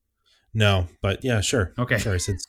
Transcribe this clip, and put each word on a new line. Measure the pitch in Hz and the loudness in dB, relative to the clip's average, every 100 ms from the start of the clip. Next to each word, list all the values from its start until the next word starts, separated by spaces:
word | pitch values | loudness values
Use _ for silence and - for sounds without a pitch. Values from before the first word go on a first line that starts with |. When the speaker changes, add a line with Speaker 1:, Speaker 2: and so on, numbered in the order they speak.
| _ _ _ _ _ | _ _ _ _ _
Speaker 1:
No, | 110 104 98 85 - | 2 4 4 0 -4
but | 101 - | -4 -2
yeah, | 131 110 | 0 0
sure. | - 131 87 - | 0 0 0 -4
Speaker 2:
Okay. | 123 113 | -2 -2
Speaker 1:
Sure, | 104 | 0
I | 92 | -2
said | - 90 | -2 -6